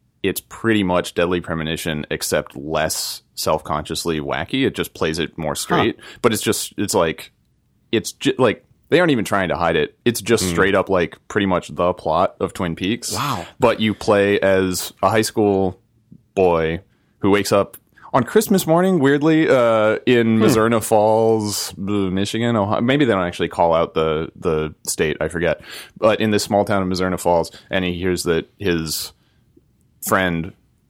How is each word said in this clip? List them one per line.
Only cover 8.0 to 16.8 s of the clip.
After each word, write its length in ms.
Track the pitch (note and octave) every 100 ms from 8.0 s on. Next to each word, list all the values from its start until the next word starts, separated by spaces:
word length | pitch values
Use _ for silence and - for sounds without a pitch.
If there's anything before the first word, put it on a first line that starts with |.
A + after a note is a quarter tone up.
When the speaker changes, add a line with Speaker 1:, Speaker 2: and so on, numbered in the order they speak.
| -
Speaker 1:
ju-, 220 | - C#3 -
like, 260 | A#2 - _ _ -
they 100 | D#3
aren't 120 | F3
even 140 | B2 F#2
trying 240 | G2+ F2
to 60 | D2
hide 180 | E2 E2
it. 220 | - _ A#2+
It's 160 | A#2
just 220 | G#2 A2 F#2
Speaker 3:
Mm. 40 |
Speaker 1:
straight 240 | E2+ G2 G2
up, 140 | -
like, 280 | F#2 E2 - _
pretty 180 | G#2+ G2
much 200 | F2 -
the 180 | E2+ F2+
plot 420 | F2+ D#2+ E2 G2 -
of 140 | F#2
Twin 220 | - F2 D#2
Peaks. 380 | F#2+ A#2+ -
Speaker 2:
Wow. 320 | G2 C#3+ G2+ - -
Speaker 1:
But 200 | A#2 G#2+
you 140 | A2
play 460 | G2+ - G2+ G2+ G2+
as 540 | G2 F#2+ F#2 F2+ - -
a 80 | G2
high 120 | A2
school 560 | A2 A#2 G#2 F#2+ F#2+ - _ _ _ - _ G2+
boy 460 | F#2 E2 D#2+ E2+